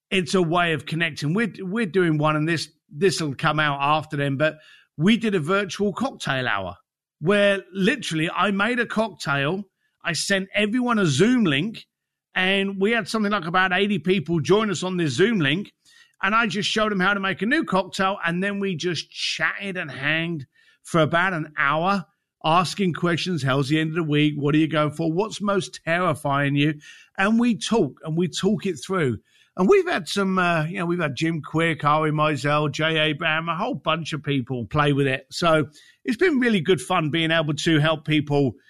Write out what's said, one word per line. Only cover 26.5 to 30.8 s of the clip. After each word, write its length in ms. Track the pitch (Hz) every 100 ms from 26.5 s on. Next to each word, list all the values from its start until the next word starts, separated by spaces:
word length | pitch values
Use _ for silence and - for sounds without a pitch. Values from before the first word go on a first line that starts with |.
you?" 200 | 143 147 147 - - - -
And 240 | 196 226
we 160 | 240 208
talk, 420 | - 226 151 -
and 100 | 160
we 140 | 160 180
talk 380 | - 190 208 196
it 100 | 160
through. 440 | - 185 143 110 _ _ _ -
And 120 | 185
we've 180 | 392 359
had 180 | 294 160
some, 320 | 202 196 190
uh, 280 | 175 170 156
you 120 |
know, 60 | 196